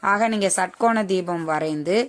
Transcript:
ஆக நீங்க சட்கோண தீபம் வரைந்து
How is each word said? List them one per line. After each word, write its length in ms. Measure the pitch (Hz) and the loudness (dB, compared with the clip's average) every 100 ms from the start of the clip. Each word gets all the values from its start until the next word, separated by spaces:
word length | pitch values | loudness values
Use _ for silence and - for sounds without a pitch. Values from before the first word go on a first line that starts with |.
ஆக 280 | 208 202 226 | 0 2 2
நீங்க 220 | 220 196 - | 2 0 0
சட்கோண 480 | 185 - 233 226 | -2 0 2 2
தீபம் 400 | 202 190 175 175 | 0 -2 -2 -4
வரைந்து 520 | 160 151 160 151 147 202 | -2 -2 -2 -4 0 0